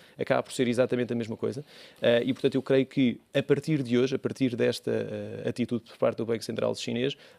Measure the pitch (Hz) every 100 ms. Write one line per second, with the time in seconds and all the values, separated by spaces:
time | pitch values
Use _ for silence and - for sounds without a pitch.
0 | - - - 127 - - 120 120 123 123
1 | 120 120 113 110 110 113 - - - -
2 | 120 117 127 127 135 135 - 135 131 139
3 | 127 - - 139 135 143 160 151 120 120
4 | 127 131 123 - 131 117 123 120 120 110
5 | 107 107 104 104 117 117 113 117 - -
6 | 123 110 113 113 - 113 113 - - 117
7 | 135 - -